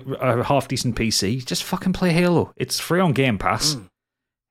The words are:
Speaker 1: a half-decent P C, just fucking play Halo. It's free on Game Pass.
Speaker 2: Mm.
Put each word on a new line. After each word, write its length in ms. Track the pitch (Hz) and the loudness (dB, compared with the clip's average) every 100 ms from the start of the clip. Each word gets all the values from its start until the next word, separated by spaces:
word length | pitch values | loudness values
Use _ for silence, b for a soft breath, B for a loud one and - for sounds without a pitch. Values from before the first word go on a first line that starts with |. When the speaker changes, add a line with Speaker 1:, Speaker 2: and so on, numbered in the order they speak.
| 131 - | -2 -2
Speaker 1:
a 220 | 131 117 | 0 0
half-decent 540 | 110 139 - 131 127 110 | 2 0 0 -4 -2 0
P 140 | 113 | 0
C, 300 | - 98 131 | 0 0 -2
just 220 | - 175 | -4 -6
fucking 300 | - 180 190 | -4 -2 -2
play 180 | 180 185 | 0 2
Halo. 420 | 165 175 160 92 - | 2 4 2 0 -4
It's 240 | 123 - | -6 -4
free 200 | - 170 | -2 2
on 120 | 180 | 2
Game 260 | 127 131 98 | 4 2 2
Pass. 380 | 92 107 156 135 | 0 0 -2 -4
Speaker 2:
Mm. 100 | 90 _ _ _ _ _ _ | -10 _ _ _ _ _ _